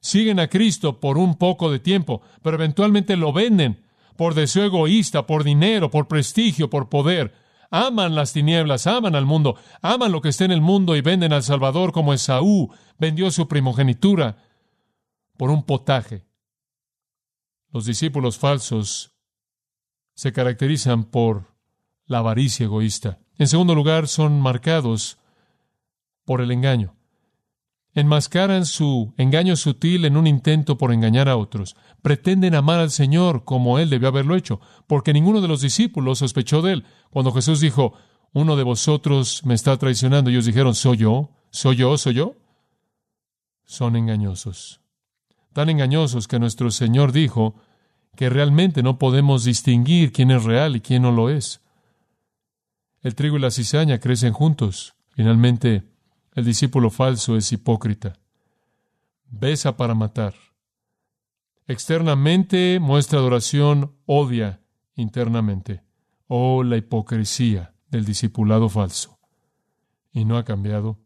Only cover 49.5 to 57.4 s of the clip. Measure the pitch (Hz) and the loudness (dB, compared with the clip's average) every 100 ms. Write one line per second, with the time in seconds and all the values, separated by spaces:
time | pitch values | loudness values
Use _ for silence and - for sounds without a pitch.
49.5 | 120 - 120 123 175 156 - 127 131 113 | 0 2 2 4 4 2 4 4 4 2
50.5 | 113 156 123 - 127 123 117 113 147 - | 0 0 -2 0 2 2 2 2 0 -4
51.5 | - _ _ _ _ _ _ _ _ _ | -12 _ _ _ _ _ _ _ _ _
52.5 | _ _ _ _ _ 135 113 147 147 131 | _ _ _ _ _ -10 -4 -2 0 -2
53.5 | 120 113 147 156 127 123 123 120 107 156 | -2 -2 0 0 0 0 0 0 2 0
54.5 | 147 107 90 - _ _ - 110 113 120 | 2 -2 -4 -14 _ _ -2 2 4 4
55.5 | 120 123 107 - _ _ _ _ - 120 | 2 0 0 -4 _ _ _ _ -6 -2
56.5 | 113 139 131 117 - 131 123 - 113 | 0 0 2 0 0 -2 -2 -2 -2